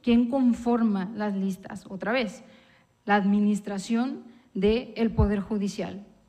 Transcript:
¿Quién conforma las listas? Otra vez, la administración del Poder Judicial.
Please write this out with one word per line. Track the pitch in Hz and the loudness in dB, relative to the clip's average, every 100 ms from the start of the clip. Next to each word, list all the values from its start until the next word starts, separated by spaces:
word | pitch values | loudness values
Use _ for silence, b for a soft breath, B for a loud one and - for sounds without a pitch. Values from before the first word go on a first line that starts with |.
¿Quién | - 233 240 | 2 4 4
conforma | 269 247 220 240 240 226 196 185 214 | 2 2 2 0 2 2 0 -4 -4
las | 208 196 | -4 -2
listas? | 190 185 - - - | -2 -4 -10 -14 -12
Otra | 190 190 | -8 -2
vez, | 254 214 - - b b b b _ - | -2 -2 -8 -20 b b b b _ 2
la | 208 | 2
administración | 196 208 208 208 - 202 - 226 262 - B B B | 4 4 2 0 -4 -8 -2 0 -2 -6 B B B
del | - 202 226 254 - 226 | 0 2 2 -2 -2 0
Poder | - 208 202 | 2 2 2
Judicial. | 190 214 196 - 180 185 - _ | -2 -4 -4 -6 -8 -10 -18 _